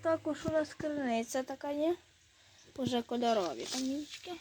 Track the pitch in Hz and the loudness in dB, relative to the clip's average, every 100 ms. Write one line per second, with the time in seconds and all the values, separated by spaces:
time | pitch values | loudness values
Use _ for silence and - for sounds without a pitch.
0 | 330 320 320 294 320 311 302 - 311 294 | 4 2 0 -2 2 2 0 -4 -4 0
1 | 262 226 233 262 262 269 285 294 320 349 | 0 0 0 -4 -4 -6 -4 2 2 0
2 | - _ - _ - - - - 247 240 | -6 _ -20 _ -20 -20 -16 -4 0 0
3 | 233 240 233 220 170 120 135 254 262 277 | 0 0 4 4 2 -2 -4 -2 -2 -2
4 | 294 - 359 339 | -6 -12 -12 -12